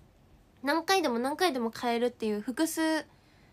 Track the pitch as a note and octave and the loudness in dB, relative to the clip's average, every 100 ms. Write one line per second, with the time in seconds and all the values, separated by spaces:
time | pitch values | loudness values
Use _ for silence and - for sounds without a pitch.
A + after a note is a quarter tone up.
0 | - - - - - - C4+ D#4+ E4 G4 | -20 -20 -20 -20 -20 -6 0 0 2 2
1 | D4+ A#3 C4 D4+ F4+ C4 A3+ - B3 A#3 | 2 0 -2 0 0 0 -4 -2 -2 0
2 | A#3+ - A3 G#3 G#3 A#3 D#4+ D#4+ D#4+ D#4 | 0 -2 -4 -4 -4 -2 0 0 0 0
3 | - - - - - | -4 -18 -20 -20 -20